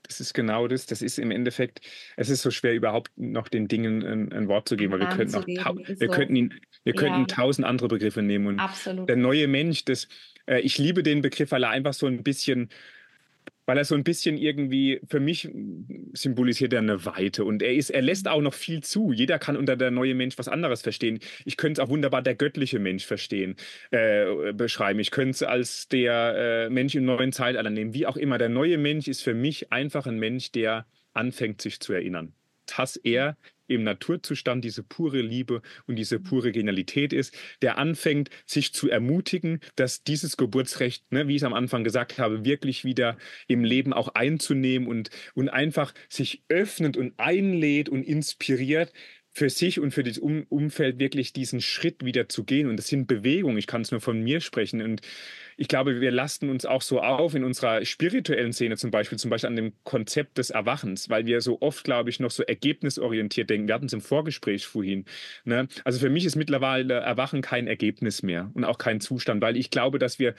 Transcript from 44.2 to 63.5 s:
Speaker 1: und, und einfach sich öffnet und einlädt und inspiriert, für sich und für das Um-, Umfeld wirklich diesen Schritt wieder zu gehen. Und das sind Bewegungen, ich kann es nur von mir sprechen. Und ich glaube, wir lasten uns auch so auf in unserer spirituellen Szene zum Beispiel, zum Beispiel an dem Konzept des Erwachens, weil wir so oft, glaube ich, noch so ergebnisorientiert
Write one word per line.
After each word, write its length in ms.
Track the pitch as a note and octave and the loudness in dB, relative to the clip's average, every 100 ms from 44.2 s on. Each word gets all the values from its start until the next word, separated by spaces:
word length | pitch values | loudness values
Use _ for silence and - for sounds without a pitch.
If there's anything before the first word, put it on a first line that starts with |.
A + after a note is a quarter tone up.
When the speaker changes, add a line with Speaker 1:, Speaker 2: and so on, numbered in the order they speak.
| B2+ D#3 - C3+ C3 B2+ A#2+ | 2 2 0 2 2 2 0
Speaker 1:
und, 220 | A#2 G#2+ - - | -4 -6 -10 -10
und 140 | - C3+ | -2 0
einfach 460 | B2+ D#3 D#3 C#3+ - - | 0 0 0 -2 -4 -10
sich 340 | - C3 - - | -4 -4 -4 0
öffnet 480 | E3 G#3 - D#3 B2 | 0 0 0 0 0
und 180 | B2 - | -4 -2
einlädt 720 | B2+ F#3 G3 F3 D3+ C#3+ C#3+ | 0 2 2 2 4 2 2
und 140 | C3+ | -2
inspiriert, 880 | C3+ D3+ D3+ - - B2+ C3 D3+ E3+ - - - _ | 0 0 -2 -4 0 0 2 2 0 -4 -20 -20 _
für 140 | - C#3 | 0 0
sich 320 | - F3 F#3+ | 2 0 2
und 120 | C#3+ | 0
für 100 | D3 | 0
das 160 | B2 G#2+ | -2 -2
Um-, 260 | D3 D#3 - | -2 -2 0
Umfeld 480 | C#3+ D3+ - C3+ B2+ | 0 0 0 0 2
wirklich 340 | C3+ C#3 B2+ | 0 0 -2
diesen 300 | C3+ B2+ B2 | -4 -4 -2
Schritt 420 | - - E3 - | -4 -2 -2 -2
wieder 240 | B2+ A#2+ A2+ | -2 0 -2
zu 160 | - | -4
gehen. 240 | G#2+ C3+ C#3+ | 0 2 2
Und 80 | A2 | 0
das 120 | - | 0
sind 180 | C#3 B2 | 0 2
Bewegungen, 500 | A#2 A2+ E3+ F3 G#2+ | 2 2 2 2 0
ich 100 | - | 0
kann 140 | A#2+ | -4
es 100 | A2 | -2
nur 120 | A#2 | -2
von 180 | B2+ A2+ | -2 0
mir 200 | A#2 D#3+ | 0 0
sprechen. 400 | - B2 G#2 A2+ | -2 -2 -2 -2
Und 180 | A2 A2 - - - - - - | -2 -4 -6 -16 -16 -18 -14 -6
ich 120 | - | 0
glaube, 320 | C3+ C3+ B2 | 2 2 2
wir 100 | C3 | 2
lasten 400 | B2 C#3+ - C#3+ | 2 0 -4 -2
uns 140 | C3 | -2
auch 180 | - C3 | 2 0
so 180 | - C3 | 2 2
auf 340 | A#2 C3+ E3 | 2 2 2
in 100 | C#3+ | 0
unserer 400 | B2+ B2 A#2+ A2 | -2 0 0 0
spirituellen 680 | A2+ - E3+ B3 - B2 A#2+ | 0 0 0 0 0 0 0
Szene 240 | A#2 A#2 G#2+ | 0 -2 -2
zum 140 | A#2+ | 0
Beispiel, 280 | G#2+ G#2+ A2 | 0 0 -2
zum 120 | A#2+ | -2
Beispiel 180 | A2+ A#2 | -2 -2
an 80 | A#2 | -2
dem 160 | A2 - | -4 -6
Konzept 540 | - B2+ G#2+ D3+ C#3+ - | -4 -2 -2 -2 -2 -2
des 120 | B2 | -2
Erwachens, 600 | A2+ G#2 C#3+ G#2+ F#2+ - | 0 0 0 -2 -6 0
weil 160 | A2+ A#2 | 0 2
wir 140 | A#2 | 2
so 200 | A#2 A#2 | 2 0
oft, 240 | C#3+ - | 0 -2
glaube 260 | - A#2+ A#2 | 0 0 0
ich, 100 | - | -2
noch 100 | B2 | -2
so 120 | - | -2
ergebnisorientiert 1080 | A#2+ A#2 C#3 D#3 C#3+ - A#2+ A2 G#2+ - G#2+ | -2 0 0 0 -2 -2 -2 0 0 0 0